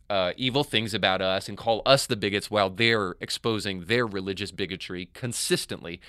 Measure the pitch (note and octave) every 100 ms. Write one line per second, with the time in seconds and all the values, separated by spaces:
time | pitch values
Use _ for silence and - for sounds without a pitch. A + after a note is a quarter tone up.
0 | - G2+ F2+ - B2+ C3 C#3+ A2 A2 G#2+
1 | F#2+ F#2 F#2+ F#2+ - G2 A2+ A2 - C#3
2 | - A2 G2+ G2+ - G#2 F#2+ F#2 A#2 A2+
3 | F#2 - G2+ - A#2 G#2+ G2 F#2 E2+ A#2+
4 | A2+ G2 F#2+ F#2 G2 F2+ F#2 F#2 - F2+
5 | F#2 - - - - F3 - G#2+ E2+ F2